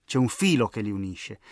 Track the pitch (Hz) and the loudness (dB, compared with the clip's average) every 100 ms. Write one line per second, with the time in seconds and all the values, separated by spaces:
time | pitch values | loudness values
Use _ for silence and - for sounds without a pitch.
0 | - 131 123 - 190 143 110 117 104 98 | -4 0 0 2 2 4 2 -2 -4 -4
1 | 95 90 - 107 - | -6 -8 -14 -16 -20